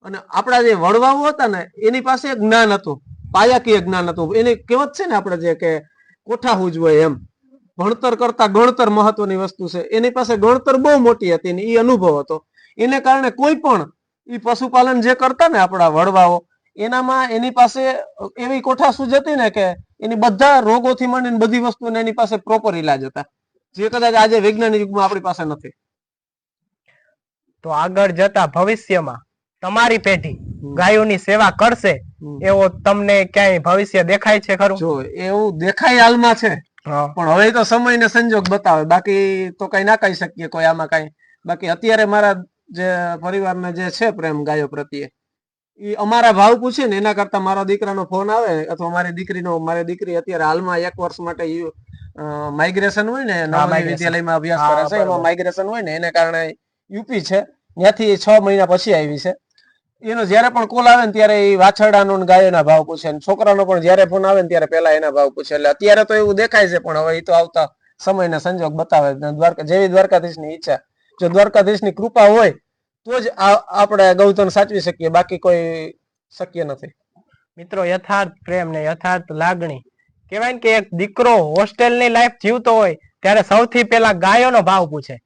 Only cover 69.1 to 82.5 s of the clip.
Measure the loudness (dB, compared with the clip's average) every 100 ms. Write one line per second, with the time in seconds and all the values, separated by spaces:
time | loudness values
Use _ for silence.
69.1 | -4 -8 0 0 0 -2 0 2 4 4
70.1 | 2 0 -12 -14 -10 -6 -6 _ _ _
71.1 | _ 0 4 4 4 2 0 -4 -6 -2
72.1 | 4 6 6 2 0 _ _ _ _ -8
73.1 | -6 -6 0 2 2 0 -2 0 4 4
74.1 | 6 4 4 0 2 0 -2 -6 -6 0
75.1 | 0 0 -2 0 0 -2 -8 -12 -18 _
76.1 | _ _ -16 -12 -10 -10 -10 -16 _ _
77.1 | _ _ _ _ -20 -12 -6 -4 -4 -2
78.1 | -4 -4 _ -8 -6 -4 -6 -6 -6 -4
79.1 | -4 -6 -4 -2 -2 -8 -10 _ _ _
80.1 | _ _ -6 -6 -2 0 0 -2 -8 -6
81.1 | 0 2 2 2 -2 -2 0 0 2 0
82.1 | 2 0 0 -2